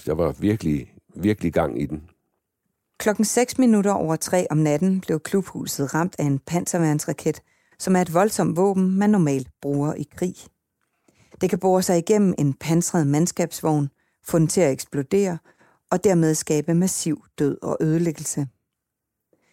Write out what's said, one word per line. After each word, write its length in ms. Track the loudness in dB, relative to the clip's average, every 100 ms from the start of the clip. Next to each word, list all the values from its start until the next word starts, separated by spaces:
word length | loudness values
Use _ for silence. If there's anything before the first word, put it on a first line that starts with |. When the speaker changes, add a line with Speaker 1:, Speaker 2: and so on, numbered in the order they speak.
| -4
Speaker 1:
Der 80 |
var 200 | -2 -2 -2
virkelig, 540 | -2 0 0 -2 -4 -16 _ -4
virkelig 360 | -2 -2 -2
gang 300 | -2 -2 -2
i 40 | -6
den. 160 | -8 -12 _ _ _ _ _ _ _ _ -4
Speaker 2:
Klokken 260 | -2 0
seks 340 | 0 2 0 2
minutter 340 | 4 4 2
over 240 | 0 -2 -2
tre 300 | 0 0 0
om 60 | 2
natten 440 | 2 2 0 0
blev 200 | -2 -4
klubhuset 720 | -2 -2 -2 -8 -8 -4 -2
ramt 220 | -2 -2 -2
af 60 |
en 140 | -2 -2 -2
panserværnsraket, 920 | -4 -2 0 0 0 -2 -4 -4 -4 -10 _ _ _
som 180 | 0 2
er 40 |
et 140 | 2
voldsomt 420 | 2 2 2 0 2
våben, 420 | 0 2 0 2
man 120 | 2
normalt 380 | 4 2 0 -4 _
bruger 320 | -4 -2 -2
i 140 | -4 -10 -6
krig. 180 | -6 -6 -16 _ _ _ _ _ _ _ _ -4
Det 100 | -2
kan 80 | 0
bore 240 | 2 2
sig 160 | 2 0
igennem 360 | 2 4 4 2
en 160 | 0 -2
pansret 460 | 0 0 2 0 2
mandskabsvogn, 800 | 2 0 -2 -4 -4 -2 0 -2 -6 _ _
få 140 | -2 2
den 80 | 2
til 140 | 4
at 120 | 2
eksplodere, 640 | 0 -4 -6 -2 0 0 -4 -12 _ _ _ _
og 140 | -2
dermed 300 | 2 4 2
skabe 400 | 0 -2 -2 0
massiv 500 | 0 0 -2 -4 -6 _ -4
død 180 | -2 -2
og 140 | -6 -2
ødelæggelse. 640 | 0 0 0 -4 -6 -6 -8 -10 _ _ _ _ _ _ _ _ _